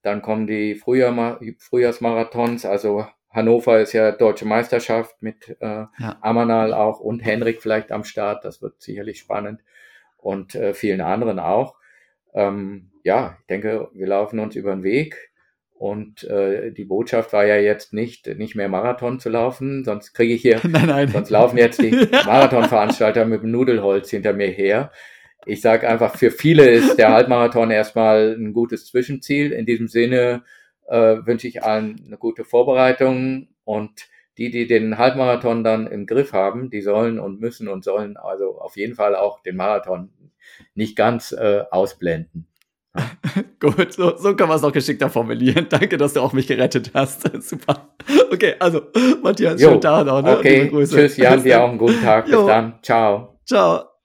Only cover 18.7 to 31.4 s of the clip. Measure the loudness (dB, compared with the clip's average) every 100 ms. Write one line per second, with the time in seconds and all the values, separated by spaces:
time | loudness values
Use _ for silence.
18.7 | -4 -4 -6 -6 -8 -6 -2 -2 -4 -8
19.7 | -8 -8 -8 -10 -2 -2 2 2 2 2
20.7 | 2 2 2 0 -2 0 4 4 4 2
21.7 | 2 2 4 4 2 4 4 6 4 2
22.7 | 2 0 0 0 2 0 -2 -4 -2 0
23.7 | 0 0 -2 -2 -6 -4 -2 -4 -2 0
24.7 | 0 -2 -14 -20 -20 _ _ -10 -2 2
25.7 | 2 2 0 -2 2 0 2 2 8 8
26.7 | 8 4 4 6 6 4 2 2 0 0
27.7 | 0 -2 0 4 4 2 -2 -6 -4 -4
28.7 | -6 -4 -4 -4 -8 -4 -2 -2 -4 -4
29.7 | -4 -2 -2 0 2 0 -4 _ _ _
30.7 | _ -4 2 4 2 -2 -4